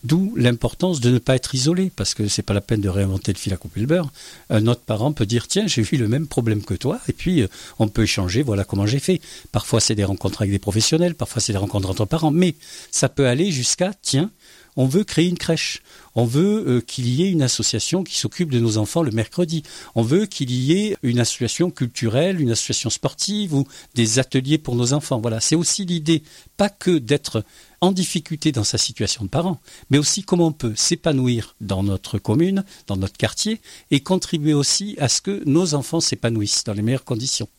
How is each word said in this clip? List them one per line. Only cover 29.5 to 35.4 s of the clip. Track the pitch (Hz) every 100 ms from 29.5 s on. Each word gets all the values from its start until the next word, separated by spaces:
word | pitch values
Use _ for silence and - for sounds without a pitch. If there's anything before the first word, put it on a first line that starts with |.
| 156 - - -
mais | 139
aussi | 147 -
comment | 190 180 165
on |
peut | 147 117 107
s'épanouir | - 175 170 139 127 117 - _
dans | 104 95
notre | 98 95 - 98
commune, | - 110 180 196 196 - -
dans | 98
notre | 95 -
quartier, | - - 208 220 - - _
et | 143
contribuer | - 185 - 165 147
aussi | 147 139 - 202 208
à | 139
ce | -
que | - 202